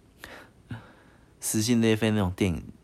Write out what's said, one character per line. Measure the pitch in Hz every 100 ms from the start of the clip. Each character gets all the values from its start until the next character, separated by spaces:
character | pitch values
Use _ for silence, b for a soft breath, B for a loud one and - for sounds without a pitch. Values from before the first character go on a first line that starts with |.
| _ - B B B B - B B B B B B B
撕 | - 113
心 | 110 120
裂 | 113 107
肺 | 110
那 | 107
种 | 92 92
电 | 98
影 | 76 - -